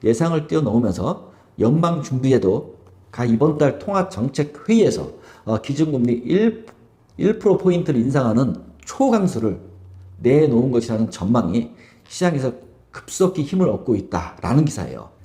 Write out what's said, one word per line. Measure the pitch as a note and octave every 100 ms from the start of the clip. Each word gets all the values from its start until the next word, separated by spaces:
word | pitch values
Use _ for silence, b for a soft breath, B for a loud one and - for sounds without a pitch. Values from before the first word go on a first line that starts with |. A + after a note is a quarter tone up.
예상을 | A2 A2+ E3 D#3+ D3+
뛰어넘으면서 | D#3+ C3+ A2+ A#2 F2 A2 - B B B -
연방 | A2 D#3 E3+ E3
준비제도 | - C3 C3 B2 - A2 - - - - _
가 | -
이번 | A#2+ A2+ D3+ D3+
달 | D3 -
통화 | - G3 F#3
정책 | - C3 - D3 - -
회의에서, | A3+ D#3+ - C#2+ - B B -
어, | A2
기준금리 | - C#3 D#3 C3+ A#2+ A#2+ -
일, | F#3 A3+ A3 - - _ _ _ -
일 | F#3+ G#3+
프로 | G#3 F3
포인트를 | F3+ F3 D#3+ B2+
인상하는 | A#2+ C#3 B2 A2+ C3 E2+ - -
초강수를 | - - C4+ A3+ F#3 A#2 A2 F2+ - - - - - -
내놓은 | B2 C#3+ D3+ A#2 C3+
것이라는 | A#2+ A#2 A2 A2+
전망이 | - F#2+ B2+ F2 A2 A2+ B B B -
시장에서 | - F3+ D3 B2+ - - - _
급속히 | - - - F#3 E3
힘을 | C#3 F#3 E3+
얻고 | G2+ - G#2
있다라는 | - E2+ - - F2+ C3+ D3+
기사예요. | - C2+ B1 A1 -